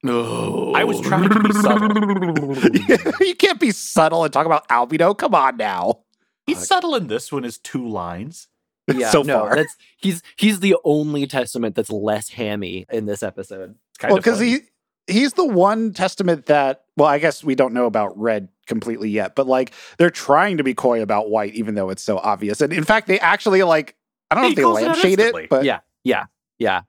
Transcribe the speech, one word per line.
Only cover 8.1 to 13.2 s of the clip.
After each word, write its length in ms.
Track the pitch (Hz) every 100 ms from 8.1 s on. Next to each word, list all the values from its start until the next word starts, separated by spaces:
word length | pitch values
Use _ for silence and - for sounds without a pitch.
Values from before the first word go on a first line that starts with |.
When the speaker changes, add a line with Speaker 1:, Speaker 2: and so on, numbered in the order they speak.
| 87 123 170 - _ _ _ -
Speaker 1:
Yeah, 180 | 131 113
Speaker 3:
<laughs> 20 |
So 100 | 147
Speaker 1:
no, 160 | 143 127
Speaker 3:
far. 140 | 104 131
Speaker 1:
that's, 200 | 156 - _ _
he's, 240 | 190 170 - -
he's 220 | 208 202
the 160 | 196 170
only 420 | 165 151 151 147 139
Testament 480 | 135 120 120 113 104
that's 140 | 107
less 380 | 107 107 107 -
hammy 560 | - 110 104 92 90 90
in 140 | 117 104
this 160 | 101